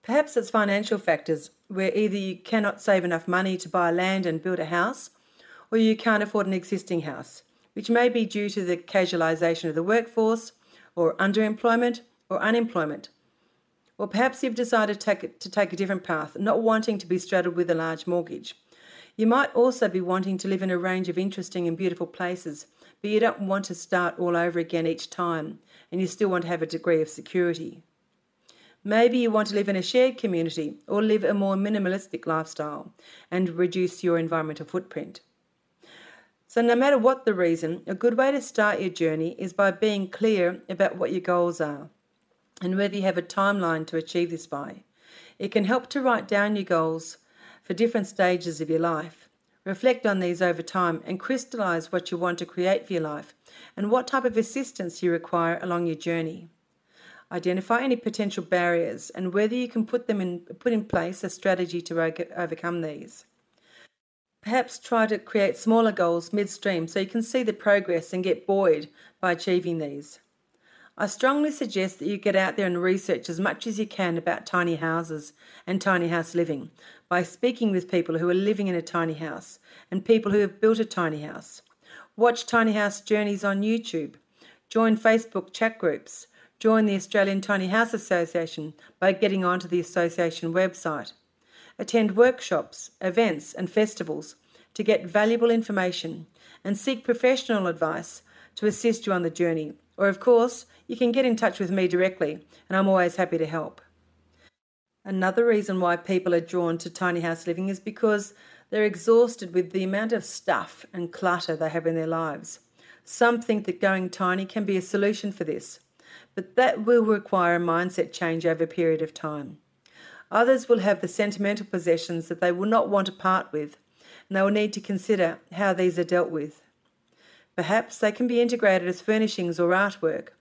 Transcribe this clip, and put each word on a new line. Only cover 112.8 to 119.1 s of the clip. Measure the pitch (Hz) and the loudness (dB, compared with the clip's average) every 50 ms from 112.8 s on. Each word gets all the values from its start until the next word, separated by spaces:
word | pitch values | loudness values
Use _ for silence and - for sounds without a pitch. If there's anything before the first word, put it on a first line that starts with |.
| - - - _ _ | -20 -20 -20 _ _
Some | - - - 240 233 240 233 | -12 0 4 4 4 4 2
think | 233 - 220 208 208 | -2 -2 -2 -2 -2
that | - 180 - | -4 -4 0
going | - 196 190 185 185 180 | 0 2 2 2 -2 -4
tiny | - - 190 180 180 190 190 | -4 -2 0 0 0 -2 -4
can | 185 - 220 202 | -4 -6 -4 -2
be | 190 196 | 0 -2
a | 185 | -2
solution | 185 - - 202 196 202 214 208 - 202 | -2 -2 0 2 2 2 0 -2 -6 -8
for | 196 - 170 | -6 -6 -4
this, | 156 147 - - - - - _ _ _ _ _ - - - - _ _ | -4 -4 -6 -8 -12 -14 -16 _ _ _ _ _ -20 -20 -20 -20 _ _
but | 196 185 - - | -12 -12 -2 2
that | 240 254 247 - 220 214 | 4 4 4 2 0 2
will | 226 240 233 220 | 4 4 6 6
require | 214 214 202 208 - - 185 175 170 175 | 4 2 0 0 0 0 2 4 4 2
a | 175 | 2
mindset | 175 170 165 170 180 185 180 - - - | 2 0 0 0 0 -2 -2 -4 -4 -4
change | - - 180 165 165 165 160 | -4 -4 -2 -2 -2 0 0
over | 170 160 160 165 | 0 2 2 -2
a | 160 | -2
period | - 185 170 165 160 156 | 0 0 2 2 2 0
of | 156 156 | -2 -6